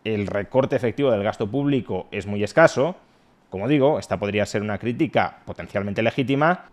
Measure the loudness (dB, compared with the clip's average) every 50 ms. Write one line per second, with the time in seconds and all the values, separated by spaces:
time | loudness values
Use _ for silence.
0 | -6 -4 -2 -2 -2 -2 -2 -4 -4 0 2 2 2 2 2 0 0 -2 0 0
1 | 2 2 2 2 2 0 -2 -2 -4 -4 -2 -2 0 0 0 0 0 -2 -6 -6
2 | -6 -6 -8 -8 -6 -4 -4 -4 -4 0 4 6 6 6 6 2 0 0 -2 -6
3 | -14 _ _ _ _ _ _ _ _ _ -8 -4 0 2 2 4 4 4 4 2
4 | -2 -4 -4 -2 -2 -2 0 0 0 0 -2 -2 -2 -2 -4 -4 -4 -4 -2 0
5 | -2 0 2 0 0 0 -2 -10 -14 -14 -12 -12 -10 -6 -4 -4 -4 -2 -2 0
6 | 0 0 0 0 0 0 0 2 2 2 2 0 -4 -12